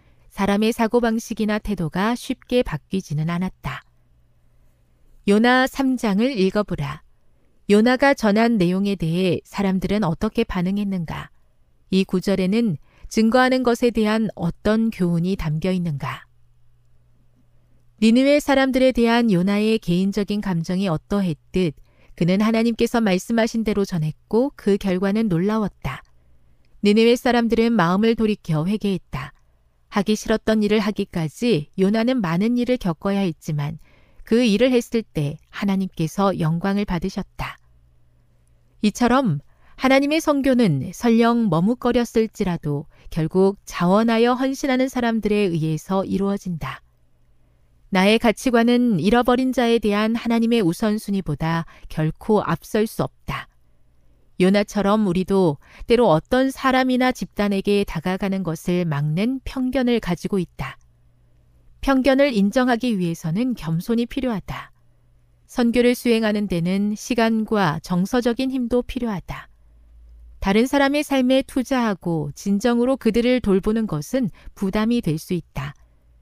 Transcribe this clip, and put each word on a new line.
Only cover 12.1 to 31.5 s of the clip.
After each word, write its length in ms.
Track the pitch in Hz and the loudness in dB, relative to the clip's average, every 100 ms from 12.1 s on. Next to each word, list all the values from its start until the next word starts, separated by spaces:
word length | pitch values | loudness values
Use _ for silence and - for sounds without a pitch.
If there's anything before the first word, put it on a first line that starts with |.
| 185 202 190 185 220 233 - - _ - | -2 -2 0 0 0 0 -2 -8 _ -4
증거하는 560 | - 226 254 254 262 | 0 2 4 4 2
것에 280 | 247 233 240 | 0 2 0
대한 360 | 226 214 220 214 - | 2 0 0 -2 -4
어떤 540 | 170 - 208 220 226 | -6 -2 0 0 0
교훈이 480 | - 180 170 175 190 | 0 0 0 0 -2
담겨 340 | 156 156 190 | -2 -2 -2
있는가? 540 | 185 170 143 131 - - _ _ _ _ _ _ _ _ _ _ _ _ _ _ _ _ _ | -2 -2 -4 -6 -10 -16 _ _ _ _ _ _ _ _ _ _ _ _ _ _ _ _ _
니느웨 400 | 220 240 269 294 | 4 4 4 2
사람들에 500 | - 269 269 254 262 | 2 2 2 2 2
대한 400 | 247 233 233 233 | 2 2 2 2
요나의 480 | 175 185 202 214 226 | 2 2 0 0 0
개인적인 640 | - 175 196 202 202 208 | 0 0 0 -2 -4 -4
감정이 480 | 202 170 160 185 196 | -4 -4 -2 -4 -2
어떠했듯 840 | 151 - 202 185 147 _ 185 175 - - _ - - | -4 -4 -2 -2 -4 _ -2 -2 -4 -16 _ -20 -2
그는 260 | 170 190 | 0 2
하나님께서 580 | 220 226 233 226 233 240 | 2 2 0 0 0 0
말씀하신 640 | 220 185 - 226 226 226 | 0 0 0 0 0 -2
대로 220 | 220 202 196 | -2 -2 -2
전했고, 680 | 175 156 - - 220 277 - | -2 -4 -6 -2 0 0 -2
그 180 | - 202 | 0 0
결과는 540 | 202 185 196 214 226 | 0 -2 0 0 0
놀라웠다. 720 | 165 196 220 202 - 143 131 - _ _ - _ _ _ - | 0 0 -2 -4 -6 -10 -12 -16 _ _ -20 _ _ _ -2
니느웨 320 | 202 214 233 247 | 2 6 4 4
사람들은 560 | 254 240 233 226 233 | 2 2 2 2 2
마음을 440 | 233 165 185 226 226 | 2 2 2 2 2
돌이켜 500 | 220 208 - 156 170 | 0 -2 -2 -2 0
회개했다. 640 | 214 202 185 - - - - _ _ _ _ _ | -2 -2 -4 -6 -12 -12 -18 _ _ _ _ _
하기 280 | 208 196 214 | -2 0 -2
싫었던 480 | - 220 - 220 | 0 -2 0 0
일을 160 | 208 214 | 2 0
하기까지 920 | 202 202 202 180 156 - 240 | 0 -4 -4 -4 -6 -2 0